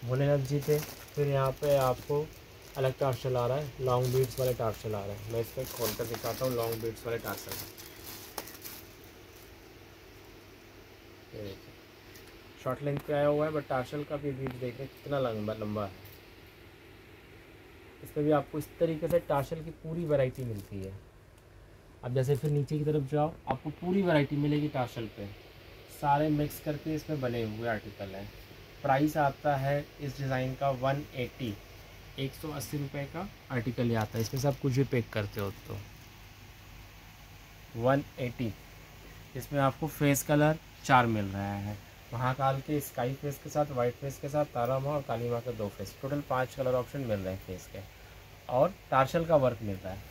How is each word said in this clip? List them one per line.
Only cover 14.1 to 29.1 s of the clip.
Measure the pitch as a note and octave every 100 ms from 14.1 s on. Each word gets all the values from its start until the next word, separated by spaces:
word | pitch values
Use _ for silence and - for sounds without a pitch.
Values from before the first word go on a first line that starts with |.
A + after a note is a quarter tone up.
| D3
भी | C#3+
बीड | C3 C3+
देख | B2 B2+ A#2
रहे |
हैं | C3+
कितना | - - C#3
लंबा, | B2+ A2 G#2 A2
लंबा | G#2 G#2+ G2+
है। | - - - - - - - - - - - - - - - - - - - - -
इस | C3+
पर | -
भी | D3
आपको | D3 C#3 D#3
इस | D3 -
तरीके | E3 D#3 E3
से | E3+ -
टार्शल | C#3+ C3+ D#3+
की | D#3 -
पूरी | D#3+ E3 D#3+
वैरायटी | C#3+ B2+ C3 B2
मिलती | G#2 G2 G2+
है। | F#2+ G2 - - - - - - - - - -
अब | B2+
जैसे | C3 B2+ C#3+
फिर | D3+
नीचे | D3 C3+ D#3
की | D3
तरफ | D3+ C3
जाओ, | D3 D3+ E3 -
आपको | - D3+
पूरी | D3 F3 F#3+
वैरायटी | F3+ D#3 C3+ C#3+
मिलेगी | D3 D3 D3
टार्शल | C#3 A#2+ - A2
पे, | - G2+ - - - - - -
सारे | - D3 C#3+ D#3
मिक्स | D3 D3 -
करके | - D3 D#3+ D#3
इसमें | D#3 D3+
बने | B2+ A#2 A2
हुए | G#2+ A#2
आर्टिकल | G#2+ G#2 - G2
हैं। | F#2+ G2+ - - - - -
प्राइस | C#3+ C3+ D3+